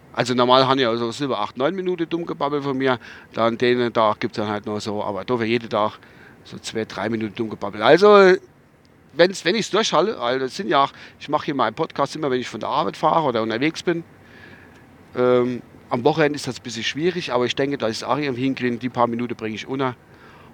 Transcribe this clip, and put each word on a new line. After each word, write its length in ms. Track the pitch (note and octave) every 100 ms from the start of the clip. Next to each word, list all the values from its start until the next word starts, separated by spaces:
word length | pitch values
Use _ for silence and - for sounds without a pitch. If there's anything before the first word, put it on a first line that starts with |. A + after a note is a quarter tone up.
| - -
Also 200 | B2 B2
normal 320 | B2 B2+ C3
habe 120 | C3+
ich 80 | A#2+
also 240 | A#2 A#2
so 140 | A2+ C#3+
über 140 | G#2
acht, 180 | G#2 A#2+
neun 180 | C#3+ F#3+
Minuten 320 | F#3 F3 D#3+
Dummgebabbel 540 | E3+ E3 D#3+ C#3+ D3
von 160 | C#3 C3+
mir. 220 | C3 B2+ - - -
Dann 240 | - A#2 A#2
den 340 | B2 B2 A#2+
Tag 260 | A#2 A2 G#2+
gibt's 180 | A2+ -
dann 100 | G#2+
halt 180 | G#2 G#2+
noch 140 | G#2+
so, 240 | A2 G#2
aber 220 | G2+ G2 F#2+
dafür 200 | B2 A2+
jeden 240 | A#2 A2+
Tag 240 | G#2+ G#2+ - - - - -
so 140 | - -
zwei, 280 | - A2+ A2
drei 240 | F#2 G#2
Minuten 260 | A2+ A2 F#2+
dumm 140 | A2
gebabbelt. 340 | G#2 G2+ G#2
Also, 500 | A2+ E3 G#3 G3+ F#3+ F#3+ - _ _ _ _ _ _
wenn's, 320 | C#3+ F3+ F#3 D#3+
wenn 100 | A3
ich's 140 | E3
durchhalte, 500 | G3+ A3+ D#3 F#3+ -
also 200 | A#2+ C3
das 160 | C3 -
sind 120 | G3
ja 160 | D3+
auch, 80 | C#3 - - -
ich 100 | -
mache 160 | C#3+ -
hier 100 | C#3
meinen 180 | A2
Podcast 420 | A2+ E3 - C#3 D#3
immer, 140 | D3+
wenn 80 | B2+
ich 100 | A#2
von 100 | G#2+
der 100 | G2+
Arbeit 280 | C3 F#3 -
fahre 300 | D#3+ E3 D3
oder 140 | A2+
unterwegs 420 | A2 A2 D3+ -
bin. 200 | - E3+ E3 - - - - - - - - - - B2+
Ähm, 460 | B2 B2 B2 B2 - - -
am 140 | B2+
Wochenende 320 | C3 D#3 D3 D3
ist 120 | -
das 120 | A#2
ein 40 |
bisschen 200 | B2+ A2+
schwierig, 480 | A2 C3+ E3+ F3+ D3+
aber 140 | B2 A#2+
ich 100 | -
denke, 220 | C#3 C#3
dass 140 | A2+
ich's 120 | G#2+
auch 140 | G#2+ C3
irgendwie 260 | D3 A#2+
hinkriege. 340 | C3+ B2+ B2 A#2
Die 120 | B2+
paar 180 | B2 A#2+
Minuten 280 | A#2 A#2+ A2+
bringe 200 | A2 G#2
ich 120 | -
unter. 280 | C3+ C3 A#2+ - - - - -